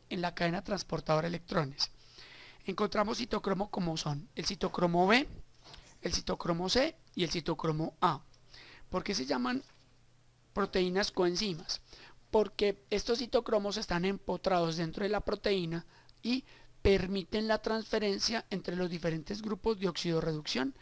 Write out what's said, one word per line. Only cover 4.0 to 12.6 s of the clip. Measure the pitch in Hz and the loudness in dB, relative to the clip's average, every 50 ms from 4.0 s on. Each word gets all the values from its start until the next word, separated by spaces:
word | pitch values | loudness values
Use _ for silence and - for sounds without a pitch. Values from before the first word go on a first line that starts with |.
| - 156 147 143 - - - | -2 -2 -2 -4 -6 -8 -8
el | - 165 | -6 -4
citocromo | - 196 - - 180 - - 175 175 170 175 180 | -4 -2 -2 -2 -2 0 2 2 4 4 6 6
B, | 190 220 254 302 - - - - - - - - - - - - - - - | 6 6 6 4 2 -6 -14 -14 -16 -18 -20 -20 -20 -20 -20 -20 -20 -12 -8
el | - 180 165 | -6 -4 -4
citocromo | - 170 - 185 - - 170 170 170 180 185 | -4 -2 -2 -4 -2 0 0 0 0 0 2
C | - 240 277 330 - - - - - | 2 2 2 2 0 -8 -16 -8 -4
y | 190 175 | -2 -2
el | 165 | 0
citocromo | - 175 151 - 160 - - 160 151 156 160 - - - | -2 -2 -2 -2 -2 -2 0 -2 0 0 -2 -4 -2 2
A. | - 175 151 139 - - - - - - - - - - - - - - | 2 2 2 0 -6 -14 -20 -20 -20 -20 -20 -20 -20 -20 -20 -20 -10 -4
¿Por | - 185 175 | -4 -4 -2
qué | - 196 | -2 -4
se | 185 131 | -2 -2
llaman | - - 240 247 247 247 269 - - - - - _ - - - - _ - _ _ _ _ _ _ - | -2 -2 0 0 0 -2 -4 -6 -10 -20 -20 -20 _ -20 -20 -20 -20 _ -20 _ _ _ _ _ _ -2
proteínas | 202 196 190 - 196 185 180 180 196 208 - | -2 0 2 2 2 2 2 2 0 0 0
coenzimas? | - - 180 175 175 180 220 202 170 156 180 - - - - - - - - - - - - - | 2 2 2 2 2 0 -2 -2 -4 -6 -6 -8 -8 -8 -10 -14 -20 -20 -20 -20 -20 -20 -4 2
Porque | - 220 208 202 - - | 4 4 4 2 2 0